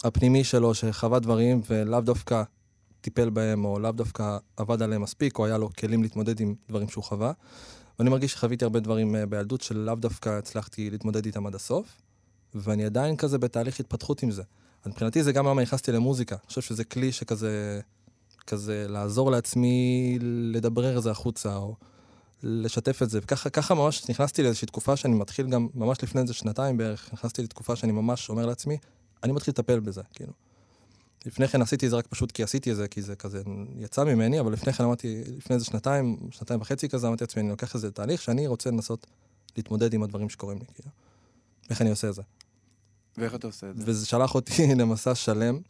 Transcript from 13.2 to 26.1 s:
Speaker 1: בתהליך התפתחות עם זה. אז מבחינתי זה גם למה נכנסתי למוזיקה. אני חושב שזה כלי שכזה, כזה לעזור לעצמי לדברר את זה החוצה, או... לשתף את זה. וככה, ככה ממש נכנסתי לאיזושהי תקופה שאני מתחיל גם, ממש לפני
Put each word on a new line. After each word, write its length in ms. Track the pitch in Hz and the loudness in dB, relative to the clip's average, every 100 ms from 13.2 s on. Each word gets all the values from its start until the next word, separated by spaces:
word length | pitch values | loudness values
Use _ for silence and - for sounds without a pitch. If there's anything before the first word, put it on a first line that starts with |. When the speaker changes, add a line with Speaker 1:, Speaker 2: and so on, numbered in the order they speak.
| 151 135 | 0 0
Speaker 1:
בתהליך 420 | 120 117 127 - | 0 0 -2 -4
התפתחות 420 | 127 117 - 143 | -6 -6 -4 -2
עם 80 | 123 | -2
זה. 120 | 98 95 _ _ _ | -2 -8 _ _ _
אז 60 | 107 | -12
מבחינתי 320 | - 113 160 | -4 0 2
זה 100 | 143 | 4
גם 140 | 135 139 | 4 4
למה 160 | 139 | 2
נכנסתי 300 | 123 131 - | 2 0 0
למוזיקה. 420 | 117 123 131 117 | 2 2 0 -2
אני 120 | 95 - | -6 -8
חושב 140 | - | -8
שזה 240 | - 110 | -6 -6
כלי 280 | 113 123 131 | -6 -2 -2
שכזה, 680 | 127 113 107 110 107 104 101 - _ _ _ _ _ - | -2 -4 -2 -2 -2 -4 -6 -10 _ _ _ _ _ -8
כזה 400 | 104 104 107 104 | -6 -4 -4 -4
לעזור 420 | 104 101 107 135 | -4 0 2 4
לעצמי 880 | 120 - 127 123 123 123 127 127 123 | 4 2 2 4 4 4 2 0 0
לדברר 800 | 120 120 117 113 113 117 131 123 | -2 -2 -2 0 0 2 2 0
את 40 | |
זה 80 | 113 | 0
החוצה, 460 | 104 123 113 104 98 | -2 -4 -4 -4 -4
או... 200 | 101 113 - _ _ _ _ _ | -6 -10 -20 _ _ _ _ _
לשתף 600 | 117 113 110 - 135 135 | -4 -2 -2 0 0 0
את 80 | 120 | 0
זה. 80 | 107 | 0
וככה, 280 | 98 135 139 | 0 -2 0
ככה 240 | 156 147 | 0 2
ממש 360 | 170 147 147 - | 4 4 0 -4
נכנסתי 320 | - 139 - | 0 0 4
לאיזושהי 240 | 127 113 107 | 2 2 -4
תקופה 300 | - - 139 | -2 0 2
שאני 180 | 131 | 4
מתחיל 320 | 110 101 - 131 | 2 2 -2 0
גם, 220 | 123 117 | 0 0
ממש 280 | 127 113 131 | 0 0 0
לפני 180 | 123 | 0